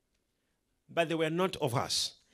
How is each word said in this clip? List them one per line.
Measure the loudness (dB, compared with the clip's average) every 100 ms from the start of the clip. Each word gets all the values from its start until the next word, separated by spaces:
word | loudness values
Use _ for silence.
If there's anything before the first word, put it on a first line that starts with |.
| _ _ _ _ _ _ _ _ -6
but | -2 0
they | 2
were | 0
not | 2 0 0
of | 0
us. | 0 0 -2 -4 -6 _